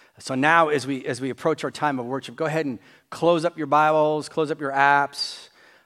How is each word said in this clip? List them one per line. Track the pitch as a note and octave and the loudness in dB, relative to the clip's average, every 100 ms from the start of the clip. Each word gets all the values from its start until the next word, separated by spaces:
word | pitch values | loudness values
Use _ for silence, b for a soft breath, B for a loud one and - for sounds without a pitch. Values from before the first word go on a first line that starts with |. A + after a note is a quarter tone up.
| b _ | b _
So | - C3 | -6 0
now | D3 E3+ D#3 | 4 4 4
as | D3 B2+ | 0 -2
we, | C3 D3 | -6 -6
as | A#2+ | -6
we | C3 | -6
approach | A#2 E3 D3+ | -4 -2 -2
our | C#3+ | -6
time | - D3+ C3 | -4 -4 -2
of | A#2+ | -6
worship, | C3+ C3 A#2+ | -8 -10 -6
go | D#3 | -4
ahead | D#3+ D3 | -2 -4
and | A2+ b b b | -8 b b b
close | - E3 E3+ | -2 2 2
up | E3+ D#3+ | 0 -4
your | C#3+ | 0
Bibles, | D3 D#3 D#3 D3+ D3+ C3+ | 4 4 4 2 0 -4
close | - D3+ | -4 -4
up | D#3 | -4
your | C#3 | -4
apps. | C#3 C#3 C#3+ C#3+ - - - - b b b | 2 4 4 0 -6 -10 -12 -20 b b b